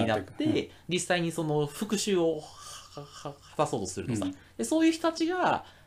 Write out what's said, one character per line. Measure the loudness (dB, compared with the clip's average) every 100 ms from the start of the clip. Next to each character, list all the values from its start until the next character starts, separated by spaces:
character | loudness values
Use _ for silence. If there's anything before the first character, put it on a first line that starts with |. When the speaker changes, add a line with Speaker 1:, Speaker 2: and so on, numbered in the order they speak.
| 6
Speaker 1:
な | 0
っ |
て |
い |
く。 | -2 -2
Speaker 2:
鬼 | 0
に |
な | 2
っ |
て、 | -2
Speaker 1:
う |
ん。 | -8 -4
Speaker 2:
実 | -2
際 | 2 2
に | 2
そ | 0
の | 0 2 0
復 | -4 -2 -2
讐 | 2 4
を | 4 0
は-、 | -6 -16 -16 -18 -16 -16
は-、 | -14 -12 -12 -12 -6
果 | 0
た | 0
そ | 0
う |
と | -4
す | -4
る | -2
と |
さ。 | -2 -2
Speaker 1:
う |
ん。 | -6 -12 -6
Speaker 2:
で、 |
そ | 0 4
う | 4
い |
う |
人 | 4 0
た | 0
ち | 0
が、 | 2 2 0 -2 -18